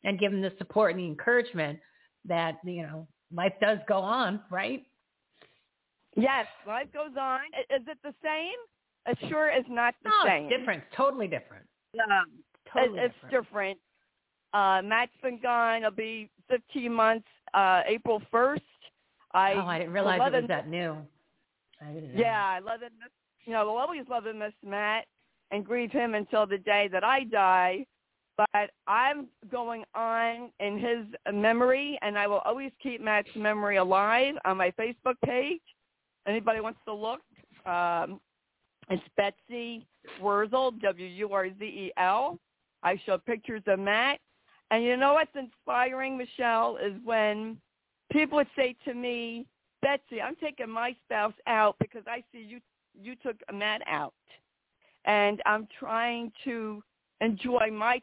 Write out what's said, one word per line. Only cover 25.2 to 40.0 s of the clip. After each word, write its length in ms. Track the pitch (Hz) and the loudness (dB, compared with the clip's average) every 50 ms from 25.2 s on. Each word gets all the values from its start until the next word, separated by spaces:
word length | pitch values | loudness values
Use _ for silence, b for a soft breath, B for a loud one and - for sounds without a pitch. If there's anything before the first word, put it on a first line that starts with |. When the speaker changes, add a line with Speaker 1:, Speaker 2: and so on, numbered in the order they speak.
| _ _ _ _ _ _ | _ _ _ _ _ _
Speaker 2:
and 140 | 196 208 196 | -6 -6 -4
grieve 260 | 196 233 247 240 214 | -2 -2 -2 -2 -2
him 240 | 240 294 240 233 220 | 0 0 0 0 0
until 300 | 214 202 - - 214 214 | -2 -2 0 2 2 2
the 120 | 190 196 | 2 0
day 300 | 196 185 208 202 208 208 202 | -4 0 2 2 2 2 2
that 120 | 185 185 196 | 0 0 2
I 200 | 226 269 269 269 | 2 2 2 0
die. 640 | 220 220 208 196 185 185 185 180 180 185 202 269 _ _ _ _ _ _ _ _ _ _ | 0 2 4 6 6 6 6 4 2 0 -2 -8 _ _ _ _ _ _ _ _ _ _
But 360 | - 208 - - 208 208 - _ _ _ | 0 0 2 2 0 -2 -2 _ _ _
I'm 400 | - 202 226 254 269 294 294 269 240 _ _ - 196 | 0 2 2 2 2 0 -2 -8 -12 _ _ -14 -8
going 320 | 247 240 240 233 233 226 - _ - | -8 -6 -6 -6 -8 -10 -12 _ -6
on 580 | 220 226 226 226 226 233 233 233 233 247 226 _ _ | -4 -2 0 0 0 0 0 -2 -4 -10 -16 _ _
in 200 | 202 208 202 208 | -4 -4 -4 -2
his 260 | 202 233 233 240 220 208 233 - _ - | -2 -2 -2 -2 -4 -12 -16 -10 _ -4
memory, 680 | 202 208 208 220 226 233 247 247 262 269 285 294 294 262 | -2 2 4 4 4 6 4 4 4 2 0 -4 -6 -4
and 160 | - 208 208 | -4 -2 0
I 80 | 208 202 | 0 0
will 140 | 208 208 196 | 2 0 0
always 320 | - - 233 262 269 269 _ _ | 0 0 -2 -2 -4 -10 _ _
keep 180 | - 269 240 - | -8 -8 -8 -4
Matt's 300 | 220 214 214 208 208 - - | -2 2 2 2 0 -2 -8
memory 420 | 220 208 214 214 214 208 202 202 | -2 0 0 0 2 0 2 4
alive 580 | 196 185 180 190 190 202 214 226 247 262 277 294 - - | 4 4 6 4 4 4 4 4 4 4 2 0 -2 0
on 140 | 185 190 | 0 2
my 140 | 190 185 180 | 2 2 0
Facebook 440 | 185 - 220 233 240 _ _ 254 254 _ - | 2 0 -4 -4 -4 _ _ -2 0 _ -2
page. 380 | 269 247 247 269 294 349 330 _ - _ _ _ _ _ _ _ _ _ _ _ | 0 0 0 0 -2 -4 -6 _ -20 _ _ _ _ _ _ _ _ _ _ _
Anybody 320 | 202 208 226 202 226 220 220 | -2 -2 0 2 0 0 0
wants 200 | 214 220 226 _ _ | -2 -6 -8 _ _
to 80 | 220 214 | -10 -8
look, 260 | 208 214 220 240 320 _ _ _ _ _ _ _ - _ | -6 -6 -6 -6 -8 _ _ _ _ _ _ _ -12 _
um, 520 | 190 175 175 175 175 175 165 165 156 185 196 _ _ _ _ _ _ _ _ _ _ _ _ - - | -4 -2 0 0 0 0 -2 -2 -4 -8 -14 _ _ _ _ _ _ _ _ _ _ _ _ -6 -4
it's 140 | 190 180 - - _ | -4 -4 -4 -4 _
Betsy 680 | - 202 202 - _ _ _ 240 240 233 233 233 226 - _ _ _ | 0 0 0 -2 _ _ _ -10 -8 -8 -8 -10 -12 -16 _ _ _